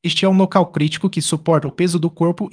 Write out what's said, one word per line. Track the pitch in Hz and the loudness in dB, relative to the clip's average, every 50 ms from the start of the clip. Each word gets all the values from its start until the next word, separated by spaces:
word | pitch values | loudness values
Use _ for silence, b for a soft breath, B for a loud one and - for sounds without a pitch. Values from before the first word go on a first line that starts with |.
| - | -4
Este | 175 - - 190 | -4 -2 0 2
é | 190 | 2
um | 190 | 4
local | 185 190 185 - 196 175 | 4 2 4 2 0 0
crítico | - - 151 151 156 151 - - 190 | 0 0 -2 -2 -2 -2 -2 -4 -4
que | - 160 151 | -2 -2 -4
suporta | - 165 156 - 175 165 151 147 | -2 -4 -2 0 0 0 2 0
o | 139 | -4
peso | - - 175 180 170 | -4 -2 -2 0 0
do | 175 156 165 | -2 -2 -4
corpo | - - 170 170 175 - 208 185 | -2 0 -2 -2 0 -4 -6 -4